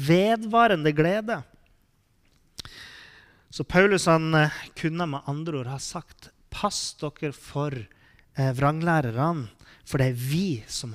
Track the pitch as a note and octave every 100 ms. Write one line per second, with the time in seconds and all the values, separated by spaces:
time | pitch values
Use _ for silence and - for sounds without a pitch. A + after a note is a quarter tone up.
0 | C#3 F3 G#3 A3+ A3 A#3 A#3 F3 D3+ D3+
1 | D#3+ G#3 G#3+ F3+ - _ _ _ _ _
2 | _ _ _ _ _ - - - - -
3 | - - _ _ _ - - F3+ G3+ F#3+
4 | - D#3+ D#3+ D#3+ D3+ - - - E3 E3
5 | E3+ C#3 - D3 E3 D3 B2 C3+ - F3
6 | - - - _ - - G#3 - - -
7 | D3+ - D3+ - - C#3+ D3 C3 G2+ _
8 | _ _ _ - C3+ B2 C#3+ D#3 E3+ D#3+
9 | B2+ A2+ D#3 E3 A2+ _ - - - C#3+
10 | C3 A#2+ B2+ D#3 G3 A#2+ - - A#2+